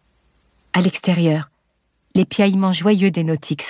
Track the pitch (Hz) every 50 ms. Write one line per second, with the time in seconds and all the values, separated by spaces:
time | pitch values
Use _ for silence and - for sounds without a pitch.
0 | _ _ _ _ _ _ _ _ _ _ _ _ _ _ - 180 180 185 - -
1 | - - 180 170 170 160 151 160 147 - _ _ _ _ _ _ _ _ _ _
2 | _ _ - 190 180 - - - 202 202 190 196 196 190 185 160 165 208 214 190
3 | 190 196 156 175 165 160 160 151 - - 156 139 - -